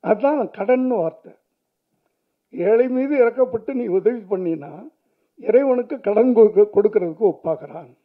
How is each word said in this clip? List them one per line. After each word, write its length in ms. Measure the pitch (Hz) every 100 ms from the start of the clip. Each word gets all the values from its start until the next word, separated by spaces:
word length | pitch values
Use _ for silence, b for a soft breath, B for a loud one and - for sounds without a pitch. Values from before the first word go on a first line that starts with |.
அதான் 400 | 170 208 277 294 196
கடன்னு 440 | - 202 254 254 226
வார்த்தை. 360 | 165 - - _ _ _ _ _ _ _ _ _ _ _ _
ஏழை 340 | - 180 226 254
மீது 260 | 254 269 294
இறக்கப்பட்டு 560 | 233 240 254 233 247
நீ 120 | 262 233
உதவி 320 | 185 190 247
பண்ணினா 540 | 190 196 175 160 147 147 269 _ _ _ _ _
இறைவனுக்கு 640 | 220 233 277 247 240 269
கடன் 340 | 196 208 254
கொடுக்க-, 360 | 233 214 185 208
கொடுக்கறதுக்கு 500 | 202 208 214 180 156 214
ஒப்பாகிறான். 680 | 160 165 156 - 165 135 131